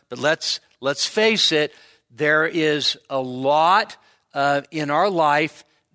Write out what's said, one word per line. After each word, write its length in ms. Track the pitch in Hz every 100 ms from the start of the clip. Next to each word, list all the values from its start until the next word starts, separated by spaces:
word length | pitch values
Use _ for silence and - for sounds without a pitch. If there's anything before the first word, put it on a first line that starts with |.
| -
But 100 | 123
let's, 400 | 143 165 - - _ _
let's 220 | 135 139
face 480 | - - 220 214 -
it, 220 | 156 147 - - _ _
there 340 | 127 151 156
is 500 | 160 165 156 147 123 143 -
a 100 | 135
lot, 800 | 127 127 135 151 165 202 214 - _ _ _
uh, 260 | 139 139 143 -
in 220 | 160 143
our 180 | 151 202
life 540 | 175 151 147 156 - - _ _